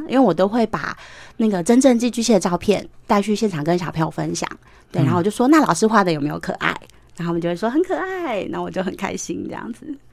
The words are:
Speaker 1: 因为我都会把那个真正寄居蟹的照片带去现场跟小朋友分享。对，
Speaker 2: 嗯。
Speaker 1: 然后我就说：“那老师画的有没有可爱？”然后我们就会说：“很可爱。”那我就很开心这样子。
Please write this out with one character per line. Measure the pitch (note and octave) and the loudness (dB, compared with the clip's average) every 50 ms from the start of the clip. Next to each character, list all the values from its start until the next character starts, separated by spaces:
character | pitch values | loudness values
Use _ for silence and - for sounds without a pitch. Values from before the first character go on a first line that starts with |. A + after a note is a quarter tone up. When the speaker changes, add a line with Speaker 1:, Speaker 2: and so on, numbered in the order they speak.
| D#4 | -4
Speaker 1:
因 | - A#3+ | 0 2
为 | C4+ | 4
我 | B3+ F#3+ | 4 4
都 | D#3+ F3 F#3+ | 4 2 2
会 | G3+ A3 B3 A3 | 2 2 0 0
把 | - - D3+ - - - - - - - - - - - | 0 -2 -4 -6 -8 -10 -12 -16 -20 -20 -20 -20 -10 -4
那 | - A3+ G#3+ | -2 0 0
个 | G3 F3 E3+ | 0 0 2
真 | - A#3 C4 | 4 4 6
正 | C#4 C4 A#3+ | 6 6 4
寄 | A3+ A#3+ A#3+ | 4 2 0
居 | A3 A#3 | -2 0
蟹 | A3 A#3+ A3 | 2 4 4
的 | F3 | 4
照 | - F3+ F3 | 4 2 -2
片 | F3 - G#3+ F#3 - - - - - - | 0 2 0 0 0 -2 -10 -18 -8 -2
带 | - G#3+ G3+ | 0 0 2
去 | G3 G#3+ G#3 | 2 0 0
现 | - A3+ G3+ | 0 0 -2
场 | F3 C#3+ D3 | -2 -2 0
跟 | E3 F3 | 0 0
小 | F3 E3+ D3+ | 0 0 -2
朋 | - D#3+ | -2 -2
友 | D#3+ D#3+ | -2 -2
分 | - D3 D3+ D#3+ E3+ | -2 -4 -6 -4 -4
享。 | - - - - - - - - - _ _ | -6 -6 -8 -10 -12 -20 -20 -20 -20 _ _
对， | - F3+ | 0 2
Speaker 2:
嗯。 | - | 2
Speaker 1:
然 | A#2+ F3+ | 4 4
后 | F3 | 2
我 | E3+ | 2
就 | G#3+ | 0
说 | - - A#3+ C4+ | 0 2 2 4
：“那 | D#4+ D#4 | 4 4
老 | B3 D#3+ E3+ | 4 2 2
师 | - A3 | 2 2
画 | G#3+ A3 G3+ G3 | 4 4 4 4
的 | F3 | 2
有 | D#3 D3 | 2 0
没 | C#3+ D3 | -2 -4
有 | D#3+ E3 | -4 -6
可 | - E3 - | -6 -8 -6
爱？” | - - E2+ - - - - - - - - - | -2 -2 -2 -2 -4 -10 -20 -20 -20 -20 -18 -12
然 | - E3 | -8 -6
后 | E3+ | -4
我 | E3+ | -2
们 | E3 | -2
就 | E3+ | -2
会 | E3+ F3 | -2 -2
说 | E3+ G#3+ A#3 | -2 -2 -2
：“很 | B3+ D#4+ F#4+ | 0 0 0
可 | F#4+ E4+ | 0 -2
爱。” | D4 F#4 F#4 F#4+ F4+ E4+ C4+ A3 F#3 - - | -4 -4 -6 -6 -6 -6 -6 -6 -6 -6 -6
那 | E3+ F3 | -6 -6
我 | F3 F3+ | -6 -6
就 | E3+ F#3 | -6 -4
很 | F3+ G3 - | -4 -4 -6
开 | - G3 - - | -6 -6 -6 -6
心 | F#3+ - - F3 - - | -6 -8 -8 -8 -8 -8
这 | - - | -10 -10
样 | - - A3 - | -12 -12 -12 -14
子。 | - - - C#4 - - - | -14 -14 -14 -14 -14 -18 -4